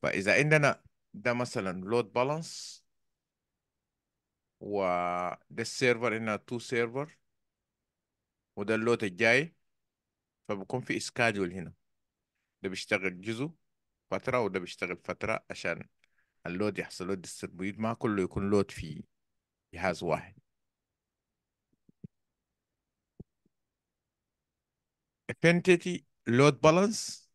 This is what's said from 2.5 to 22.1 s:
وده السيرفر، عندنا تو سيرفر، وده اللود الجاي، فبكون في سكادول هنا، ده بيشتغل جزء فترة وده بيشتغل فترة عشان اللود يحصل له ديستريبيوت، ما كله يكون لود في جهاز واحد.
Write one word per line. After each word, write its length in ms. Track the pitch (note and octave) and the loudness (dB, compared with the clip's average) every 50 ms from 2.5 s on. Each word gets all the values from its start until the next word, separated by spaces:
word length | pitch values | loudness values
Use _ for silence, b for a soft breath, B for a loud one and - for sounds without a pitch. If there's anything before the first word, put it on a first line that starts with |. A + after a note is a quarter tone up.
| - - - - - - _ _ _ _ _ _ _ _ _ _ _ _ _ _ _ _ _ _ _ _ _ _ _ _ _ _ _ _ _ _ _ _ _ _ _ _ | -12 -14 -14 -16 -16 -20 _ _ _ _ _ _ _ _ _ _ _ _ _ _ _ _ _ _ _ _ _ _ _ _ _ _ _ _ _ _ _ _ _ _ _ _
وده 800 | - G2+ G2+ G2+ F#2+ F2+ F2+ F2+ F2 F2 F2 F2 F2+ F2+ - - _ _ - - | -10 -6 -2 0 2 2 2 2 0 0 -2 -2 -2 -4 -6 -8 _ _ -8 -8
السيرفر، 540 | A2+ - - - C#3 B2+ A#2+ A2+ A#2 A#2+ G#2+ | -8 -8 -4 0 2 2 2 2 0 -2 -2
عندنا 220 | A2+ A2+ A2+ G#2+ | -2 -2 -4 -4
تو 220 | G2+ _ - B2 A#2+ | -6 _ -8 -10 -10
سيرفر، 640 | - - B2+ A#2 A#2+ A#2 A#2 C3+ D3 D#3 - _ _ _ _ _ _ _ _ _ _ _ _ _ _ _ _ _ _ _ _ _ _ _ _ _ _ _ _ | -8 -4 -2 -2 -2 -2 -4 -8 -8 -8 -12 _ _ _ _ _ _ _ _ _ _ _ _ _ _ _ _ _ _ _ _ _ _ _ _ _ _ _ _
وده 180 | - G2+ G2+ A2 | -8 -2 0 0
اللود 300 | A2 A2 A#2 A#2+ A#2 A2+ | 2 2 2 2 2 0
الجاي، 500 | G2+ F2+ F2+ A2+ A2+ A#2+ C3 D#3 E3+ _ _ _ _ _ _ _ _ _ _ _ _ _ _ _ _ _ _ _ - | -4 -2 2 4 4 4 4 2 -2 _ _ _ _ _ _ _ _ _ _ _ _ _ _ _ _ _ _ _ -8
فبكون 320 | G#2 G2 G2 - - B2+ | -8 -8 -6 -6 -6 -8
في 200 | A#2+ - A2+ A2 | -4 -4 -6 -6
سكادول 520 | - - _ - A#2+ A#2 G#2+ G2+ F#2+ F2 F2 | -6 -8 _ 0 0 0 0 0 -4 -4 -4
هنا، 200 | F#2+ E2+ D#2+ - _ _ _ _ _ _ _ _ _ _ _ _ _ _ _ _ _ - | -8 -12 -12 -14 _ _ _ _ _ _ _ _ _ _ _ _ _ _ _ _ _ -8
ده 60 | G2 | -8
بيشتغل 520 | F#2 F2+ - - A2 G2 F#2+ F#2+ F2+ F2 | -8 -8 -2 0 0 0 0 -2 -4 -4
جزء 300 | F#2 G#2+ A2+ A2+ C3+ D#3+ E3+ _ _ _ _ _ _ _ _ _ _ _ | -8 -8 -6 -4 -6 -8 -8 _ _ _ _ _ _ _ _ _ _ _
فترة 300 | G2 F#2+ - - B2 B2+ | -6 -4 -2 -2 0 0
وده 200 | A#2 G2+ F#2 F#2+ | 0 0 -2 -4
بيشتغل 360 | F2+ F2 - - G2 F2+ F2 | -6 -6 -8 -8 -6 -8 -8
فترة 480 | E2+ _ - F#2 _ - G2 - - _ _ | -8 _ -10 -8 _ -4 -4 -4 -6 _ _
عشان 380 | - - - F2 E2+ - - _ _ _ _ _ _ _ _ _ _ _ _ | -14 -8 -6 -6 -6 -6 -8 _ _ _ _ _ _ _ _ _ _ _ _
اللود 320 | E2+ F2 F#2 G#2 G#2+ G2 F2+ | -8 -6 -2 -4 -4 -4 -6
يحصل 300 | E2 - - - F#2 F2+ | -10 -10 -10 -10 -6 -6
له 60 | G2 | -6
ديستريبيوت، 640 | F#2+ E2+ - - - - F2 F2 E2+ F#2 G2+ G2+ F#2+ | -6 -8 -14 -14 -12 -14 -14 -10 -8 -8 -8 -6 -6
ما 160 | A2 A2+ A2+ | -6 -6 -6
كله 280 | - - A#2+ G#2 G2+ F#2 | -4 -4 -2 0 0 -2
يكون 280 | F2 - G#2 G2 G2 | -2 -4 -4 -2 2
لود 200 | G#2 G2+ G2 - | 2 2 2 0
في 340 | - - - D#2 D2+ E2 - _ _ _ _ _ _ _ _ _ _ _ _ _ - | -4 -14 -12 -12 -12 -14 -14 _ _ _ _ _ _ _ _ _ _ _ _ _ -14
جهاز 280 | F2 F2 F#2+ F2 D#2+ E2+ | -4 -2 -2 -2 -2 -2
واحد. 320 | E2+ D2+ - - - - - _ _ _ _ _ _ _ _ _ _ _ _ _ _ _ _ _ _ _ _ _ _ _ _ _ _ _ _ _ _ _ _ - - | -2 -2 -2 -2 -12 -20 -20 _ _ _ _ _ _ _ _ _ _ _ _ _ _ _ _ _ _ _ _ _ _ _ _ _ _ _ _ _ _ _ _ -20 -20